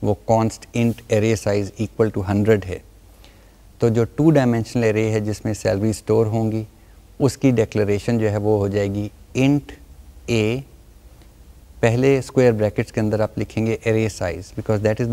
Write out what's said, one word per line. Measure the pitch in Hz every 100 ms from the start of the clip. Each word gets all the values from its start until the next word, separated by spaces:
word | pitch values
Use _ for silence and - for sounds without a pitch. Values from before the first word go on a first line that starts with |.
वो | 104 101 -
const | 113 113 - - 120
int | 117 110 -
array | 107 110 110 -
size | 101 98 -
equal | 107 - 110 107
to | 92
hundred | 101 104 107
है, | 92 87 - - - - - - - - - -
तो | 117
जो | 113
टू | 117 - 156
डायमेंशनल | 143 123 113 110 123
एरे | 113 107 110
है | 110
जिसमें | 104 104 110
सैलरी | 104 101 98 110
स्टोर | 107 - 113 110
होंगी | 113 110 110 107 - - - - -
उसकी | 139 - 139
डिक्लेरेशन | 117 110 110 101 101 - 117
जो | 110
है | 104
वो | 104 107
हो | 98
जाएगी | 101 98 98 104 - - -
int | 135 143 - - - - - - -
a | 117 107 123 135 - - - - - - - - - - -
पहले | 117 117 135 135
स्क्वायर | 123 - 123
ब्रैकेट्स | 110 107 - 110
के | -
अंदर | 107 107
आप | 107 -
लिखेंगे | 104 - 113 110 113
array | 110 110 -
size, | 92 82 92 -
because | - 107
that | 107 110
is | 120